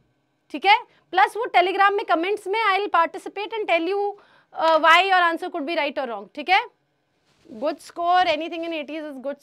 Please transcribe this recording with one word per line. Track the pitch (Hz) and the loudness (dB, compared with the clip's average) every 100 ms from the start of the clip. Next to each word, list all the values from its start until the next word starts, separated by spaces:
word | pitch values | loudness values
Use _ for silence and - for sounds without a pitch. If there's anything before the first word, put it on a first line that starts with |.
| _ _ _ _ _ | _ _ _ _ _
ठीक | 285 381 | -2 2
है? | 466 - _ _ | 2 0 _ _
प्लस | 359 427 415 | 0 2 0
वो | 466 | 0
Telegram | 381 359 392 403 | 2 2 2 2
में | 403 427 | 0 0
कमेंट्स | 330 370 415 370 | -2 -2 -4 -4
में, | 440 | -2
"I | 427 381 | 0 0
will | 415 | 0
participate | 339 320 - - 392 403 | 0 0 -4 -12 -10 -8
and | 440 370 | -6 0
tell | 339 339 | 0 0
you, | 403 403 403 _ _ _ - | -2 -4 -8 _ _ _ -2
uh, | 320 311 | 2 4
why | 311 339 | 6 6
your | 392 370 339 | 6 4 2
answer | 330 330 | 0 -6
could | 339 277 | -6 -4
be | 330 | -4
right | 285 294 | -4 -4
or | 247 | -6
wrong," | 208 196 | -8 -12
ठीक | 294 302 | -8 0
है? | 392 480 _ _ _ _ _ _ _ - | 0 0 _ _ _ _ _ _ _ -20
Good | 220 294 302 | -6 -6 -6
score, | - 339 339 359 | -10 -4 2 4
anything | 359 302 339 330 | 2 0 -4 -8
in | 339 | -6
eighties | 320 294 311 302 | -8 -8 -10 -10
is | 269 269 | -10 -10
good | 285 | -12